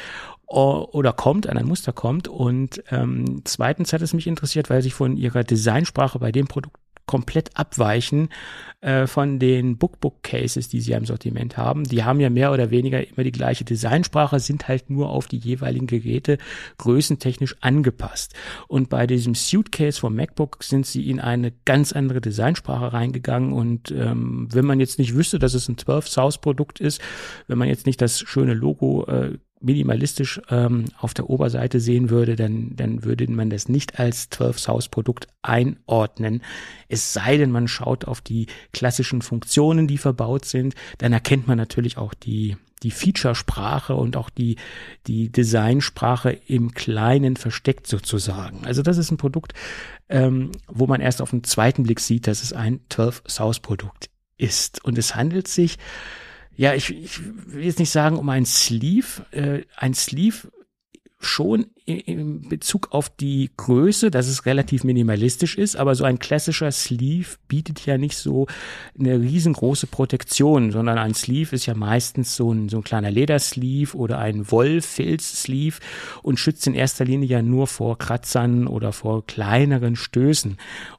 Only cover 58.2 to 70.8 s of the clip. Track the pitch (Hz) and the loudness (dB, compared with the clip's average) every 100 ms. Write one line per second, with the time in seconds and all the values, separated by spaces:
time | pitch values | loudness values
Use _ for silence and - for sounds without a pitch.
58.2 | 143 131 123 - - 117 139 208 - - | 0 0 2 2 2 0 2 2 0 -6
59.2 | - - 143 143 - - 131 131 - 139 | -10 -4 -2 -4 -6 -4 -2 0 -2 2
60.2 | 214 - - - _ _ _ _ _ _ | 0 0 -8 -20 _ _ _ _ _ _
61.2 | - - 170 220 - _ - 170 - 170 | -4 -2 2 2 0 _ -6 -6 -4 -6
62.2 | 151 151 143 160 - 202 - 143 - - | -6 -6 -6 -6 -2 -4 -2 -2 -4 -4
63.2 | 139 135 135 - - 123 180 208 220 127 | -2 0 -2 -2 2 6 6 4 2 2
64.2 | 127 135 123 135 135 131 127 123 113 104 | 0 0 0 2 2 2 2 4 4 4
65.2 | 123 - 175 196 202 - 139 127 135 127 | 2 2 -2 0 0 2 2 4 2 0
66.2 | - 151 160 156 151 - - 120 131 170 | 0 0 0 0 0 -2 -2 0 0 0
67.2 | 175 - - 143 160 151 - 131 143 - | -4 -10 -4 -4 -4 -6 -2 0 0 -4
68.2 | 143 135 135 - - - - - 127 127 | -2 0 0 -4 -14 -14 -12 0 2 4
69.2 | 120 170 165 143 139 143 - - 135 131 | 4 4 2 2 2 0 -2 -2 0 0
70.2 | - - 143 147 110 110 | -2 2 6 6 4 2